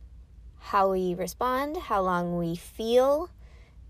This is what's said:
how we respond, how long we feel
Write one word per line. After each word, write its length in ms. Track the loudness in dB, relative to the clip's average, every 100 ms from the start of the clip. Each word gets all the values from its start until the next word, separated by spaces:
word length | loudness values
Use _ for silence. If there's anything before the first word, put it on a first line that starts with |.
| -20 -20 -20 -20 -20 -18
how 340 | -2 2 4
we 220 | 2 -2
respond, 600 | -2 -6 -4 -2 0 -2 -6
how 260 | -2 0
long 360 | 2 2 0 -2
we 180 | -2 -4
feel 720 | -10 -8 2 4 4 2 -2 -12 -20 -20 -20 -20